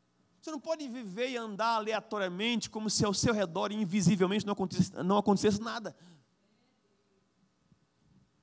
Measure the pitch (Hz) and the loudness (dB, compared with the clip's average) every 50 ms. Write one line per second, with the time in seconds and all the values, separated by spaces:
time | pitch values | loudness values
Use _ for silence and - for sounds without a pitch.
0 | _ _ _ _ _ _ _ _ _ - 311 294 - 320 320 311 302 269 226 254 | _ _ _ _ _ _ _ _ _ -10 -10 -10 -4 -4 -4 -4 -4 -10 -10 -10
1 | 240 196 175 208 247 262 262 233 226 220 208 185 214 233 233 220 - 214 214 208 | -10 -10 -6 -4 -4 -4 -4 -4 -6 -6 -4 -2 0 0 0 0 0 -2 -2 -4
2 | 208 - - 214 196 185 175 180 214 233 240 220 - - - 220 214 214 - - | -4 -4 -4 -2 -2 -2 -2 -2 0 0 0 0 -2 -4 -8 -6 -4 -2 0 2
3 | 214 208 196 - - - 233 214 196 180 160 185 208 202 208 214 220 170 170 214 | 2 2 2 2 2 2 2 2 0 -2 -2 -2 -4 -2 -2 -2 -2 0 0 4
4 | 185 160 214 180 190 175 196 214 208 202 202 - 190 185 - 185 185 - 190 - | 4 4 6 6 4 4 2 0 0 -2 -2 -2 -2 -4 0 0 0 0 0 -4
5 | 143 180 196 208 202 - 202 190 - 208 202 202 220 233 220 233 214 180 143 - | 0 2 4 4 4 4 2 4 4 2 2 2 -2 -6 -8 -8 -8 -10 -12 -14
6 | - 180 170 151 _ _ _ _ _ _ _ _ _ _ _ _ _ _ _ _ | -20 -20 -20 -20 _ _ _ _ _ _ _ _ _ _ _ _ _ _ _ _
7 | _ _ _ _ _ _ _ _ _ _ _ _ _ _ _ _ _ _ _ _ | _ _ _ _ _ _ _ _ _ _ _ _ _ _ _ _ _ _ _ _
8 | _ _ _ _ _ _ _ _ | _ _ _ _ _ _ _ _